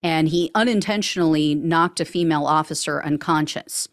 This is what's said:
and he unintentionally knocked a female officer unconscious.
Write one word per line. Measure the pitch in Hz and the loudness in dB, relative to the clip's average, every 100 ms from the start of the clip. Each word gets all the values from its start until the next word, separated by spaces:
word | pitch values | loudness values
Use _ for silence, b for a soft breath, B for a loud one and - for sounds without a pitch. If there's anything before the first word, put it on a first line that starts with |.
and | 175 160 160 | 0 2 2
he | 170 170 | 2 0
unintentionally | 214 233 220 196 208 196 - 170 156 151 | 0 2 0 0 -2 -2 0 2 2 2
knocked | 147 160 165 170 - | 0 2 2 2 0
a | 160 | -4
female | 175 170 151 143 | -2 0 0 2
officer | 156 156 151 - 143 | 0 0 -6 -4 -4
unconscious. | 151 147 - 160 151 - - - - | -2 -4 0 0 0 -4 -8 -8 -8